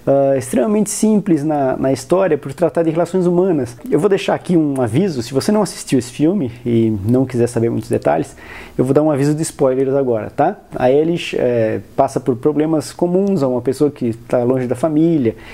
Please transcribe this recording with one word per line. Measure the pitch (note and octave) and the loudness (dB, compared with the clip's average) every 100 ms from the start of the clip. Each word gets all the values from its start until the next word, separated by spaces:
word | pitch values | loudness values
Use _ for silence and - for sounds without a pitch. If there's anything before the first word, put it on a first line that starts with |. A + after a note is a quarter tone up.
| - | 0
ah, | C#3 C#3 C3+ | 2 2 0
extremamente | A#2 B3 A3+ G#3 G3+ | -2 -2 0 0 0
simples | - G#3+ G#3+ G3+ D#3+ | 0 2 2 2 0
na, | D3+ D3 C3 - | 0 0 0 0
na | C3+ | -2
história, | C3+ - F3+ F#3+ C#3+ | -2 0 0 2 0
por | C#3 | -4
tratar | - D#3+ E3+ | -2 -2 0
de | E3 | 0
relações | D#3 E3+ F#3+ F3 | 0 0 0 2
humanas. | F3 F#3+ D#3 A#2 - - | 2 2 0 -2 -8 -2
Eu | D3+ | 0
vou | G3 | 2
deixar | F#3+ - | 0 0
aqui | D3 - F3 | -4 0 0
um | D3 C3+ | 2 0
aviso, | A#2+ B2 G3+ C3+ | 0 0 0 -2
se | A#2+ | -4
você | C3+ C3+ | -2 0
não | G#3+ | 0
assistiu | G3 - - C3+ | 0 -6 -2 -2
esse | - | -2
filme | - D3+ G3+ B2+ - | 0 0 0 -4 -6
e | B2 A#2 A2+ G#2+ G2+ | 0 2 2 0 0
não | B2+ B2+ | 0 0
quiser | B2 A#2 | 0 0
saber | A#2+ A#2 | 0 -2
muitos | A#2 - | -2 -4
detalhes, | A2+ C#3+ D#3 C#3+ - - - - - | -2 0 0 -4 -12 -20 -18 -10 -4
eu | C3 | 2
vou | |
dar | C#3 | 2
um | D#3 | 2
aviso | C#3 C#3+ | 2 0
de | D3+ | 0
spoilers | D#3+ - C3+ C3 C3+ | -4 0 0 2 0
agora, | C#3 C3 A2+ G#2 | 0 0 -2 -4
tá? | - D#3 G#3+ - | 0 0 0 -12
A | - B2+ | 0 2
Elish, | C#3 E3 E3+ - - | 4 2 -2 -4 -2
eh, | B2 A#2+ A2 G#2+ G2 | 0 2 0 -2 -6
passa | - C3+ - | -2 0 0
por | C3 A#2 | -2 0
problemas | D3+ D3 D#3 D#3 - | 0 0 0 0 -4
comuns | - F3 F3+ G3+ F#3+ | -4 0 2 0 0
a | C3+ | 0
uma | B2 | 0
pessoa | B2 C3 D3 | -2 0 0
que | C#3+ A#2+ | 0 -4
tá | A2+ - B2+ | -4 -2 0
longe | A#2+ C3 B2 | 2 0 -2
da | |
família, | B2 E3 D3+ E3 D#3+ A2+ - - | -2 0 2 2 2 0 -2 -14